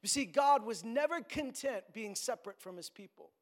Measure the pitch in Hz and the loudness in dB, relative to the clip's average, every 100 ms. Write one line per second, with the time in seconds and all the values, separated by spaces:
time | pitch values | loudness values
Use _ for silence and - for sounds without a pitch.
0 | 202 277 233 277 277 285 214 202 220 240 | 0 0 2 4 8 6 4 -6 -2 0
1 | 302 339 - - 277 247 277 214 - 220 | 0 0 -4 -4 -4 -4 -4 -4 -8 -10
2 | 208 196 - 226 - 196 190 180 160 - | -8 -6 -4 -6 -8 -12 -14 -12 -14 -16
3 | 196 _ - _ | -20 _ -20 _